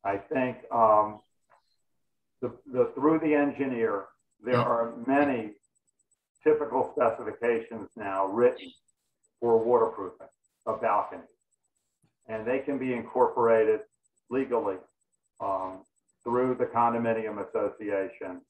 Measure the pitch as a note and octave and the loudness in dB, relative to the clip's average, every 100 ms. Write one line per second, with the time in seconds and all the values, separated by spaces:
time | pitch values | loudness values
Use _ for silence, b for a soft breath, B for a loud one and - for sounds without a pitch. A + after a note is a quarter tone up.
0 | G2+ G2 - C3+ B2+ B2 - A#2 A2 G#2+ | -4 -6 -4 -2 -2 -4 -6 2 4 4
1 | G#2+ G#2+ _ _ _ _ _ _ _ _ | 2 -6 _ _ _ _ _ _ _ _
2 | _ _ _ _ A#2+ - - B2 A#2 - | _ _ _ _ -10 -10 -6 0 0 2
3 | D3 D#3+ D#3+ D3 C#3+ C3+ C3+ A#2+ A2+ G2+ | 2 2 2 2 2 0 -4 0 -2 -2
4 | F#2+ _ _ _ G#2+ B2 A#2 A#2 A#2 A#2 | -8 _ _ _ 0 2 2 0 -2 -6
5 | A#2 C#3 C#3+ B2 G#2+ - _ _ _ _ | 0 2 2 0 -6 -14 _ _ _ _
6 | _ _ _ _ D#3 D3+ C#3+ C3 - - | _ _ _ _ 2 2 0 -2 -2 0
7 | A#2+ - G#2+ - A#2 A2+ A2+ A2+ G2 - | 0 0 -8 -4 0 0 -4 -12 -14 -10
8 | G2+ F#2+ F#2+ G#2+ A#2+ - C4+ - _ _ | -6 -2 -2 4 2 2 -14 -20 _ _
9 | _ _ _ _ A#2+ A2+ A2+ A#2+ A2+ - | _ _ _ _ 2 2 4 2 2 -2
10 | F#2 - - _ _ _ A2+ F#2+ - - | -12 -14 -20 _ _ _ -8 -4 0 0
11 | - - - _ _ _ _ _ _ _ | -2 -12 -18 _ _ _ _ _ _ _
12 | _ _ - A2 A2 C3+ D3 C3 C3 A#2+ | _ _ -12 -8 -4 -4 -2 -4 -4 -4
13 | - B2 A#2 - A2+ A2+ A2 G#2+ - _ | -4 2 2 4 4 6 4 2 -4 _
14 | _ _ _ B2+ C3 A#2 G2+ F#2 - _ | _ _ _ -4 0 -2 -2 -6 -12 _
15 | _ _ _ _ - - - - _ _ | _ _ _ _ -6 -4 -6 -12 _ _
16 | _ _ A#2+ B2 B2+ B2 - A#2 A#2 A#2 | _ _ -2 0 0 0 0 2 2 2
17 | A#2 A2+ A2 G2+ F#2 A2 G2+ - G#2 G2 | 0 -2 -4 -8 -6 -2 -4 -4 -4 -4
18 | F#2 - F#2+ F2+ | -4 -8 -12 -14